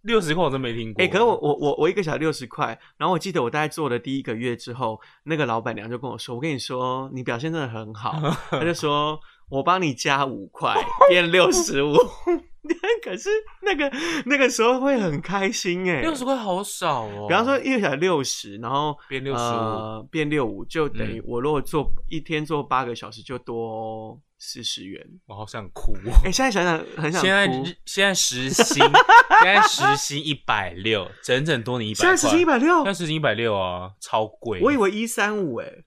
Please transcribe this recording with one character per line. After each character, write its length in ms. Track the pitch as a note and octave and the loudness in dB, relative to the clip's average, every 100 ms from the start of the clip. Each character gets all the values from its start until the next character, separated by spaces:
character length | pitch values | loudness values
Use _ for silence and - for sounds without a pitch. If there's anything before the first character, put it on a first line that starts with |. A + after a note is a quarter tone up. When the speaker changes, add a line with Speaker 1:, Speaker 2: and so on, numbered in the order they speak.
Speaker 1:
六 180 | G3+ A3+ | 2 0
十 120 | D#3+ | 2
块 120 | D#3+ | 0
我 40 | D#3+ | 0
真 120 | C3+ | 0
没 120 | B2+ | -4
听 220 | A#2 A2+ | -6 -8
过。 80 | G#2 | -2
Speaker 2:
欸， 60 | F3+ | 0
可 100 | F#3 | 4
是 60 | |
我， 120 | A#3 F#3+ | 2 2
我， 180 | D3 C#3 | 0 0
我， 180 | D3 - | 0 2
我 120 | D#3+ | 0
一 20 | |
个 80 | G3 | 0
小 120 | D#3+ | -4
时 60 | C3 | -2
六 140 | D#3 | -4
十 140 | - B2 | -4 -10
块， 320 | - B2+ A2+ - _ | -6 -6 -6 -18 _
然 120 | D#3 | -2
后 40 | |
我 60 | F3 | -2
记 140 | G3 | -2
得 100 | D#3+ | -2
我 80 | A#2 | -2
大 80 | D3+ | -2
概 80 | D3+ | -4
做 240 | - D3 | -2 -2
的 80 | A#2+ | -2
第 180 | - C3+ | -4 -6
一 60 | |
个 100 | C3 | -4
月 240 | A2+ B2 A#2 | -4 -4 -6
之 160 | - | -10
后， 280 | A#2+ A#2 A2 - _ | -6 -6 -6 -14 _
那 120 | D3 D#3 | -6 -2
个 80 | |
老 160 | C3 A2+ | 0 0
板 140 | A2+ | -2
娘 160 | A2 A2 | -8 -8
就 80 | A#2+ | -10
跟 100 | B2+ | -8
我 80 | G#2+ | -10
说 200 | - A#2+ | -10 -8
：“我 40 | |
跟 140 | D#3+ | -6
你 20 | C3+ | -6
说， 540 | - B2+ B2+ B2+ C3+ | -6 -4 -4 -4 -8
你 120 | C3 | -8
表 120 | B2 A#2+ | -6 -4
现 160 | D#3+ | -4
真 80 | E3 | -4
的 60 | C3 | -6
很 260 | A2+ G#2+ | -8 -12
好。” 220 | G#2+ A2+ D#3 D3 C#3+ | -8 -6 -2 -2 -4
Speaker 1:
<laughs> 40 | - | -4
Speaker 2:
她 100 | C#3+ | -2
就 120 | D#3+ | -2
说 460 | E3 D3+ D3 D3+ D#3 - _ - | -2 0 0 -2 -4 -12 _ -8
：“我 100 | C3+ | -2
帮 220 | E3+ F#3 | 0 2
你 100 | E3+ | 0
加 320 | A#2+ D#3 C#3 | -2 0 0
五 220 | C#3 G2+ F#2+ | 0 -4 -12
块， 260 | - C3 - - - - | -4 0 0 -2 6 8
变 180 | F3+ - | 8 6
六 180 | F4+ F4+ | 4 6
十 320 | F4 E4 C#3 | 4 0 0
五。” 140 | C#3+ - | 4 4
<laughs> 1000 | - - - E4+ - - D4 E4 G4 A#4 | 4 -2 -2 -2 -4 -18 -6 -4 -2 -4
可 140 | - A3 | -4 -8
是 140 | F#4+ G#4+ G#4+ - | -2 -2 -4 -6
那 140 | G4+ D4 | -2 0
个， 120 | C#4+ C4+ E4+ D#4+ A#3+ | -2 -4 -4 -4 0
那 100 | C#4 | 2
个 140 | B3+ | 2
时 100 | - | 4
候 200 | A3+ B3+ | 2 2
会 180 | C4+ C4+ | 2 2
很 220 | F#3+ C#3+ | 0 -2
开 300 | - G3 G3 | -4 -2 -2
心 360 | F#3+ G3 F3 F#3 | -2 -2 -2 0
欸。 140 | E3 | 0
Speaker 1:
六 120 | D#4+ | -2
十 120 | C#4+ | -2
块 100 | B3+ | -4
好 260 | C4+ G#3 F3+ | -2 -2 -4
少 380 | G3+ - F3 C3 | -4 -4 -2 -2
哦。 240 | A2 G#2 G#2 | -4 -8 2
Speaker 2:
比 60 | |
方 100 | F3+ | 2
说 120 | A#3+ C#4 | 4 0
一 100 | - | 0
个 100 | B3+ | 0
小 100 | F#3 | 0
时 60 | C#3 | 0
六 280 | F#3 D#3+ | 0 0
十， 320 | B2+ - G#2+ G2+ | -2 -6 -10 -10
然 120 | A#2 | -4
后， 280 | C#3 D3+ D3 - | -2 -2 -6 -8
Speaker 1:
变 140 | C3+ | -8
六 100 | C3+ B2 | -4 -2
十 40 | |
五。 40 | |
Speaker 2:
呃， 640 | A#2+ A#2 A2 A2 A2 A2 B2 | -2 -2 -2 -4 -6 -10 -8
变 180 | D#3+ D3+ | -4 -2
六 160 | D3+ | 0
五， 200 | A#2 G2+ | -2 -4
就 240 | - D#3+ D3 | -6 -4 -2
等 180 | A2+ A2 | -2 -4
于 160 | A2+ | -6
我 160 | A2+ A#2+ | -6 -4
如 80 | C#3 | -2
果 140 | D3 | -2
做， 200 | C3 D#3 | 0 0
Speaker 1:
嗯。 200 | C3+ - - | 2 2 2
Speaker 2:
一 120 | D#3+ | -6
天 240 | D3+ D#3 | -4 -6
做 160 | D3+ D3+ | -2 -4
八 240 | C#3+ C3 | -2 -2
个 80 | B2 | -2
小 160 | A#2 G#2 | -8 -12
时， 140 | A2 | -16
就 160 | G#2 B2 | -12 -12
多 840 | - A#2 A2+ A2 A2+ A2 A2 B2 _ _ | -8 -8 -6 -8 -8 -10 -12 -16 _ _
四 240 | - - | -14 -10
十 200 | A2 - | -8 -8
元。 160 | F#2+ - - F3+ _ | -10 -16 -18 -20 _
Speaker 1:
我 80 | G2+ | -14
好 100 | G#2+ | -12
想 220 | A#2+ G2 | -12 -12
哭 200 | - - | -10 -2
哦。 180 | - D#3 - | -2 8 8
Speaker 2:
欸， 80 | F#3+ | 8
现 120 | F#3 | 2
在 60 | C4 | 2
想 140 | G3 | 2
想 200 | F3 D#3+ - D#3+ | 2 0 -4 -6
很 120 | D3+ | -2
想 80 | F3 | 0
哭。 60 | F#3+ | 2
Speaker 1:
现 60 | |
在 140 | G3 G3 | 4 2
日-， 300 | C3 E3 - - | 0 -6 -10 -8
现 180 | - | 0
在 80 | G3 | 0
时 380 | F#3 - B2+ C3 | 2 -2 -2 -2
薪， 320 | - A#3 D4 - - A#4+ | 2 2 4 6 8 10
Speaker 2:
<laughs> 320 | A4+ B4+ G4+ | 8 10 6
Speaker 1:
现 120 | A4+ | 8
在 80 | G4+ | 6
时 340 | G#4+ - F#4+ G#4 | 4 4 2 2
薪 300 | - C#3+ D3+ | -2 -6 -4
一 80 | |
百 360 | C#3+ - G#2+ F#2 | -6 -2 -2 -2
六， 380 | F2 G#2+ G#2+ F2+ - | -6 -2 0 -2 -12
整 220 | - B2+ | 0 0
整 180 | D#3 C3+ | 2 -2
多 160 | A2+ B2 | -2 -4
你 120 | A2 | -4
一 40 | |
百 60 | A2 | 2
块。 80 | F4 | 2
Speaker 2:
现 80 | F#4 | 4
在 0 | |
时 120 | - | 4
薪 120 | E4 | 4
一 40 | |
百 140 | E4 B3+ | 4 4
六？ 180 | D4 F4 | 4 4
Speaker 1:
现 80 | B3+ | 2
在 80 | |
时 120 | F3 E3+ | -2 -2
薪 80 | |
一 60 | D#3 | 0
百 140 | D3 | 0
六 220 | G#2+ A#2 G2+ | 2 0 0
啊， 360 | F#2 F2+ F#2 - | -2 -6 -10 -16
超 260 | - A2+ A2 | -4 -2 -2
贵。 340 | - A#2 G#2+ | -6 -8 0
Speaker 2:
我 120 | A3 | 0
以 40 | C#4+ | 2
为 140 | G3 | 0
一 160 | G#3+ A#3 | 0 -6
三 320 | A#3 G#3 G#3 | -2 -2 -2
五 200 | F3 A2+ | -4 -6
欸 260 | D2+ - | -10 -16